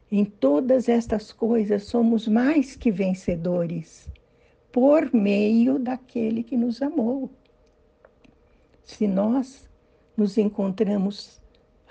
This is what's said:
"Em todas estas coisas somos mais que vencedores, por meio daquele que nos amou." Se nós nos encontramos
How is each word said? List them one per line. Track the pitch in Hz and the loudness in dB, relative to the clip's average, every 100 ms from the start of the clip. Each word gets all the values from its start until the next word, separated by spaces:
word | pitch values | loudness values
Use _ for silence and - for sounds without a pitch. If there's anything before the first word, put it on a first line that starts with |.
| - | -4
"Em | 202 | -2
todas | 202 - 262 294 254 262 233 | -2 0 0 2 2 2 2
estas | 233 226 214 - | 0 0 -6 -6
coisas | - 220 233 208 202 | -6 -2 0 0 -2
somos | - 240 233 226 220 | -2 0 2 0 2
mais | 214 254 320 262 - | 2 2 2 0 -2
que | 240 | -2
vencedores, | 185 190 185 - 170 170 180 170 170 160 - - - _ _ _ _ _ | 0 -2 -2 -4 -4 -2 -2 -2 -6 -12 -18 -20 -20 _ _ _ _ _
por | 247 269 302 285 | 2 4 4 4
meio | 233 202 202 208 226 240 269 | 2 2 2 2 4 2 0
daquele | 240 254 - 240 220 226 | -2 -8 -8 -4 -4 -4
que | 233 254 | -4 -2
nos | 240 226 | -2 -2
amou." | 285 330 220 269 262 - _ _ _ _ _ _ _ _ _ _ _ _ _ _ | -4 -2 -2 -4 -8 -14 _ _ _ _ _ _ _ _ _ _ _ _ _ _
Se | - - 208 | -16 -4 -2
nós | 190 214 262 254 - - _ _ _ _ - | 0 0 0 -2 -10 -20 _ _ _ _ -2
nos | 208 208 | -2 2
encontramos | 208 208 196 190 202 202 190 202 - _ - _ _ _ _ | 0 0 -4 -2 -2 0 -2 -6 -16 _ -20 _ _ _ _